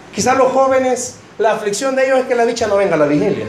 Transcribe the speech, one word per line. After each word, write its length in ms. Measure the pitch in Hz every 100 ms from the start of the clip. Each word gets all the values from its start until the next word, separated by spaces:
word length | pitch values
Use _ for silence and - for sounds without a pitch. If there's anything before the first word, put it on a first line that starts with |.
| -
Quizá 200 | - 233
los 140 | 262 262
jóvenes, 640 | 262 269 262 254 240 - - - -
la 140 | 220
aflicción 420 | 214 208 202 269 262
de 100 | 262
ellos 140 | 262
es 40 | 254
que 80 |
la 120 | 240 233
bicha 200 | 233 220
no 100 | 202
venga 180 | 196
a 40 | 160
la 80 | 147
vigilia. 380 | 147 208 -